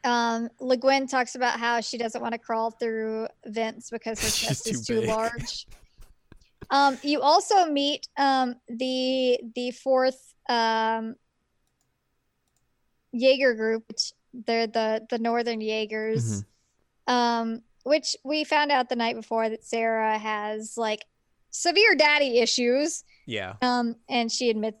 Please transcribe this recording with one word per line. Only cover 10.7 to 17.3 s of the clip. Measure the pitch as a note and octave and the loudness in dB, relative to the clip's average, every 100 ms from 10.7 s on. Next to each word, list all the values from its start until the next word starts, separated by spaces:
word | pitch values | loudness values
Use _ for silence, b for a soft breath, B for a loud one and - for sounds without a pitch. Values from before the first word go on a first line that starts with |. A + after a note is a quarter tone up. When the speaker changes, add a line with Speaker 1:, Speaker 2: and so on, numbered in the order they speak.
| A3 A3 A3+ A3 B3 _ _ _ _ _ _ _ _ _ _ _ _ _ _ _ _ _ _ _ | 2 0 -2 -6 -12 _ _ _ _ _ _ _ _ _ _ _ _ _ _ _ _ _ _ _
Speaker 1:
Jaeger | A#3+ C4 C4+ C4+ | 2 4 6 4
group, | A3 A3 A3+ - | 2 0 -2 -4
which | G#3+ - - _ | -8 -8 -8 _
they're | B3 A3 A3+ A3+ | -12 -2 0 0
the, | A3+ A3 A3 A3 | 0 0 -2 -2
the | A#3+ | -2
Northern | A#3 A#3 A#3 A#3 | 0 0 -2 -4
Jaegers, | G#3+ A3 G#3+ A3 A3 A3 A#2 G#2 G#2 _ _ _ _ _ - | -4 -4 -4 -4 -2 -2 -2 -4 -8 _ _ _ _ _ -2
Speaker 2:
Mm-hmm. | |
Speaker 1:
um, | B3 A#3+ | 2 2